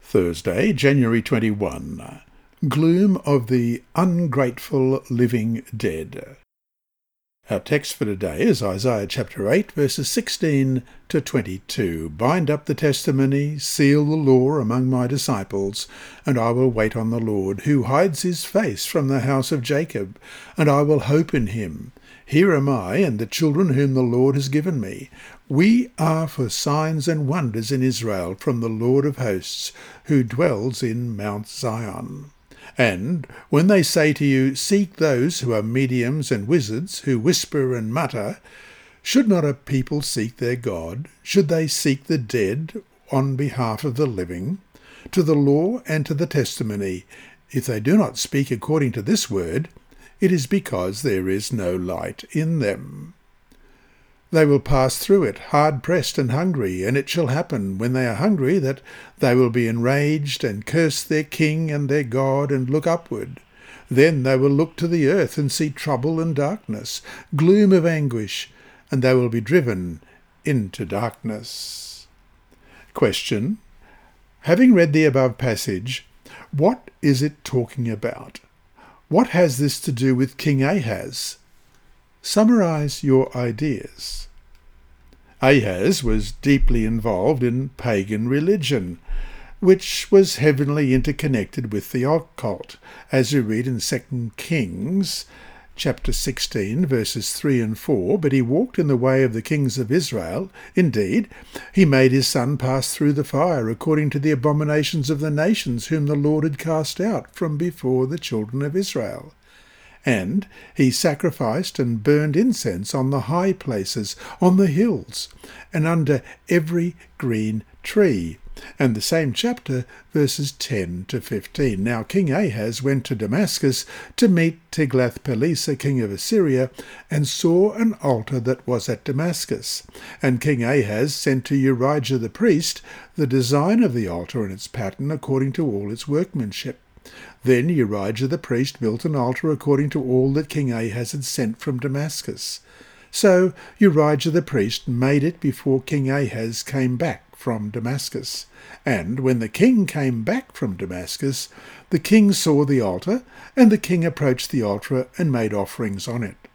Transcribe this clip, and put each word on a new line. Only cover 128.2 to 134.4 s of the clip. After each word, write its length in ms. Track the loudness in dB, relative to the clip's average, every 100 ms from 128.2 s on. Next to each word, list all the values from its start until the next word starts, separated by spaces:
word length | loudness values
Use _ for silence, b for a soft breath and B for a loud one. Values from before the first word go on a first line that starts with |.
| 0 -4
that 260 | -2 -4 -2
was 220 | -4 -2
at 160 | -6
Damascus. 800 | -4 -2 -2 -4 -6 -6 -6 -10 -12 B B B
And 180 | -2 0
King 240 | 0 0
Ahaz 500 | 2 2 0 0 -2
sent 300 | -2 0 0 0
to 80 |
Urijah 640 | 2 2 2 0 0 -2 -2
the 80 | -4
priest 520 | 0 2 2 0 -6 B B B -4
the 100 | 0
design 560 | 0 2 2 2 4
of 100 | 2
the 140 | 0 -4
altar 380 | -6 -6 -6